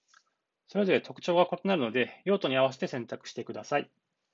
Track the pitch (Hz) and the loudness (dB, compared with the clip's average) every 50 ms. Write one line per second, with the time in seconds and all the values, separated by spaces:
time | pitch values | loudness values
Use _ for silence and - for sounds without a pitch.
0 | _ _ _ _ _ _ _ _ _ _ _ _ _ - - 190 208 185 156 117 | _ _ _ _ _ _ _ _ _ _ _ _ _ -4 -2 0 2 4 4 2
1 | - - 131 - - - 175 170 175 - - - - 190 196 170 127 113 107 127 | 2 -2 -12 -8 -4 2 4 4 4 4 0 -2 -2 0 0 0 0 0 0 0
2 | 120 113 - - - 180 202 190 - 156 131 131 131 135 131 - - 160 - 127 | 0 -2 -4 -6 -2 -2 0 0 0 0 2 2 2 2 0 -2 -6 -6 -4 -6
3 | 117 110 - - - - - - 113 - 110 110 107 - 147 143 - - _ _ | -8 -8 -10 -12 -12 -12 -12 -10 -10 -10 -10 -10 -6 -4 -2 -2 -4 -4 _ _
4 | _ _ _ _ _ _ | _ _ _ _ _ _